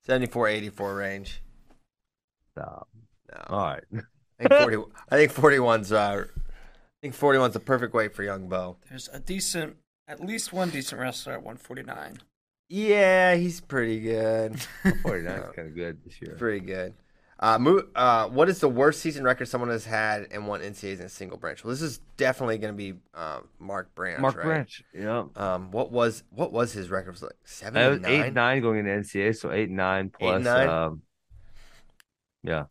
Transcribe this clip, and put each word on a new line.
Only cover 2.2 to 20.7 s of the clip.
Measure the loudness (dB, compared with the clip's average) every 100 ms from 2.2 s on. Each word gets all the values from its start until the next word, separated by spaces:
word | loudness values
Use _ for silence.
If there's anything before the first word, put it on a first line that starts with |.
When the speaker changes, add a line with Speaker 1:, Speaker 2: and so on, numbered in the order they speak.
| _ _ _
Speaker 2:
Stop. | -16 -14 -16 -20 -20 _ _ _
Speaker 1:
No. | -20 -8
Speaker 2:
All | -4
right. | -4 -6 -10 -12 -14 _ _ _
Speaker 1:
I | 6
think | 6
forty, | 6 2 -4 -16 0
I | 4
think | 6
forty-one's, | 8 6 6 4 2 4
uh, | 2 2 -2 -6
I | -6 -8 -8 -16 -20 _ _
think | -14
forty-one's | 0 4 6 4
the | 0
perfect | 0 0 2
weight | 0 0
for | -2
young | -6 -6 -6
Bo. | -6 -6 -12 _
Speaker 3:
There's | -18 -14
a | -12
decent, | -8 -4 -4 -4 -6 -12 _ _ _
at | -12
least | -10 -8 -6
one | -4 -2
decent | -2 -8 -6
wrestler | -6 -6 -10
at | -10
one | -10 -16
forty-nine. | -14 -14 -12 -12 -12 -16 _ _ _ _ _
Speaker 1:
Yeah, | -4 4 6 8 8 6 6
he's | 2 -4
pretty | -4 0 0 0
good. | 0 0 2 2 0 -4 -12 -2
Speaker 2:
<laughs> | 0 2
Forty-nine's | 0 -2 -4 -8 -10
kinda | -12 -12
good | -8 -8 -10
this | -16 -18
year. | -16 -6
Speaker 1:
Pretty | -4 -4
good. | -6 -6 -8 -10 _ _ _ _
Uh, | 4 6
mo-, | 6 6 4
uh, | 2 6 6 2
what | 4 4
is | 4
the | 2
worst | 4 4 4
season | -4 0
record | 0 0 -2
someone | -4 -2
has | -4
had | -2 -2 0 -2 -6
and | -10 -8
won | -8
N | -8